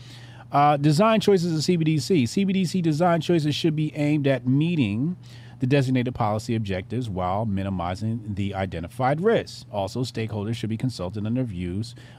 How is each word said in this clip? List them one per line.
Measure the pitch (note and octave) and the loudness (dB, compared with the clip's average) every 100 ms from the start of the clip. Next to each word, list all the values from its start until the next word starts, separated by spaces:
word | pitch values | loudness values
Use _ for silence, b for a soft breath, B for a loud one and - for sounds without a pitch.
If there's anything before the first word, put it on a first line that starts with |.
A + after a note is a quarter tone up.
| B B B B B | B B B B B
Uh, | C#3+ D3 D3 | 4 4 4
design | D3 D3+ G#3+ A3 | 4 4 6 4
choices | - F#3+ E3+ D#3 | 4 4 4 -2
of | |
C | C#3+ F3 | 2 2
B | D#3+ | 2
D | D#3 | 0
C. | B2 F#3 A#2 | 2 2 2
C | - | 0
B | G3 | 0
D | F#3+ F3+ | 0 0
C | F#3+ | 0
design | E3 D3 F3+ E3+ | 0 2 2 2
choices | D3 F3 D3+ | 2 2 2
should | C3+ E3+ D3+ | 0 0 0
be | D#3 D3 | -2 0
aimed | D3 D3+ C#3 | 0 2 2
at | C3 A#2+ | 2 2
meeting | C#3 E3 E3+ A2 G#2 D3+ F3+ B B B B | 2 4 2 2 2 -2 -4 B B B B
the | B2+ | 2
designated | C#3+ C3 B2+ B2 - | 2 4 2 0 0
policy | A2 G#2+ - A2+ | 0 0 0 -2
objectives | G2+ F#2 - A2+ A#2+ | 0 -4 -4 -6 -4
while | F2+ F2+ G2 A2+ | -2 -2 0 0
minimizing | G2 G2 F#2+ F2 F#2 A2 A#2 A2+ | -2 -2 -2 -4 -4 -4 -4 -6
the | G2 G2 F#2+ | -4 -4 -2
identified | F#2+ E2+ E2 - B2+ D3+ | -4 -4 -8 -2 0 2
risks. | G3+ G#3+ - - - | 2 2 0 -12 -8
Also, | G#2 F#2+ A#2 | -4 -4 -2
stakeholders | B2+ - A2+ A2 G2+ A#2 | -6 -4 -6 -4 -4 -4
should | G#2+ | -4
be | A2 | -4
consulted | C3 A#2+ F2+ G#2+ | -4 -4 -6 -4
on | G#2+ B2 | -4 -2
their | |
views | B2+ F2 F2+ F#2+ A2+ - B | -4 -4 -4 -4 -6 -10 B